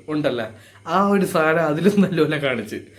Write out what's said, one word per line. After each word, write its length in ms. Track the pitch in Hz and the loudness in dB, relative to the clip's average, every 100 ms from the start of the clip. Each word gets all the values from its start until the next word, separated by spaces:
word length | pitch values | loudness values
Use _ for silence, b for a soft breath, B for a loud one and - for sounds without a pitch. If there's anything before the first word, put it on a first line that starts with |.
| - | -8
ഉണ്ടല്ലോ, 360 | 151 143 120 110 - B B 165 | -4 -2 -4 -8 -12 B B -2
ആ 120 | 180 202 | 0 2
ഒരു 180 | 202 185 | 2 2
സാധനം 320 | 170 156 165 156 | 2 2 2 0
അതിലും 260 | 151 185 202 | 0 2 2
നല്ലപോലെ 360 | 160 165 147 151 | 2 2 0 0
കാണിച്ച്. 400 | 139 117 104 101 - | -2 -4 -6 -12 -14